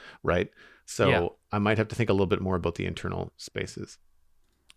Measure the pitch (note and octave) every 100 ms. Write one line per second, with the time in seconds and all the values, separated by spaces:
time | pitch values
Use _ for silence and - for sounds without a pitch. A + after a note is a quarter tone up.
0 | - - - F2+ G2+ - - - - -
1 | G2+ G#2+ F2 - - G#2 G#2 G#2+ G#2+ -
2 | G#2+ G2 F#2 G2 F#2 F#2 E2+ - F#2 F2+
3 | F#2+ F2+ F2 - - - G2 - - -
4 | _ _ _ _ _ _ _